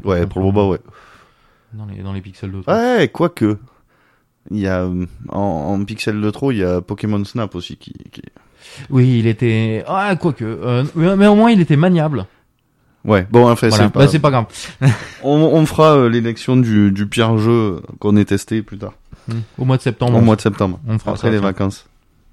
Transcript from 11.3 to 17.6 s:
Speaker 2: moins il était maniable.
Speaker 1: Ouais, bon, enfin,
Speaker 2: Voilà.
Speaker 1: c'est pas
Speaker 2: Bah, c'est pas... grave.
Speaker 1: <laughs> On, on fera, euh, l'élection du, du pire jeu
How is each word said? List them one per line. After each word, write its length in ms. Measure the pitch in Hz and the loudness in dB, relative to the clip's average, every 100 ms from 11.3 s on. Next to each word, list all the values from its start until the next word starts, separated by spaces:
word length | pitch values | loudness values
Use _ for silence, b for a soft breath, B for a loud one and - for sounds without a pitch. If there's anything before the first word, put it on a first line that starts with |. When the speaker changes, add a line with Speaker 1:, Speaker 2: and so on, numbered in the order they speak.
| 208 | 6
Speaker 2:
moins 160 | 233 | 4
il 80 | 208 | 4
était 160 | 165 143 | 4 2
maniable. 500 | 180 175 151 127 92 _ _ _ _ _ _ _ | 2 2 0 -4 -8 _ _ _ _ _ _ _
Speaker 1:
Ouais, 200 | 107 101 95 | 0 0 4
bon, 180 | 120 120 | 4 6
enfin, 180 | 113 117 | 4 2
Speaker 2:
Voilà. 160 | 107 | 4
Speaker 1:
c'est 60 | 104 | 2
pas 80 | 131 | 4
Speaker 2:
Bah, 80 | 139 | 4
c'est 100 | 156 | 4
pas... 120 | 147 | 0
grave. 140 | 127 107 B B B | 0 -4 B B B
Speaker 1:
<laughs> 420 | 131 104 - - | 0 0 -6 -8
On, 140 | 135 151 | 0 2
on 280 | 156 156 151 | 4 4 2
fera, 280 | - 156 143 | 4 4 6
euh, 120 | 120 | 4
l'élection 480 | 117 113 110 - 127 | 2 -2 -6 0 2
du, 340 | 117 107 101 | 4 4 4
du 160 | 98 104 | 2 -2
pire 320 | - 113 110 | 0 0 2
jeu 440 | 110 117 | 2 2